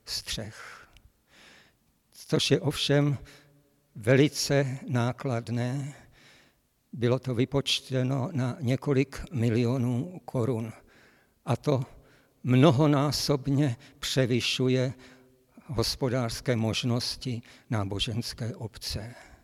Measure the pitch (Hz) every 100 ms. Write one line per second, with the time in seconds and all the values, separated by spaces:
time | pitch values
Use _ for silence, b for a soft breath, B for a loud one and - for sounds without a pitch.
0 | - - - - 104 - - - - -
1 | - _ b b b b b b _ _
2 | _ - - 151 - 139 139 - - 143
3 | 147 143 b b b _ _ _ _ -
4 | 104 131 147 - - 143 139 131 254 123
5 | 120 - 139 117 117 120 123 139 139 143
6 | b b b b b b _ _ _ 143
7 | 120 131 131 117 127 139 - - - 131
8 | 127 139 123 147 127 - 127 135 - 131
9 | 143 - - 127 117 113 117 131 120 120
10 | 170 180 - 135 113 113 113 - b b
11 | b b b b - 120 - 135 139 -
12 | b b b _ - 127 156 127 151 147
13 | 147 - - 143 131 135 147 117 B -
14 | - 139 123 123 - - 127 131 127 B
15 | B B B _ _ - - 117 113 -
16 | 131 127 117 - - 120 110 101 127 120
17 | - - 131 117 b b - 110 98 101
18 | 123 110 - - 113 - 113 - - 113
19 | 113 - B B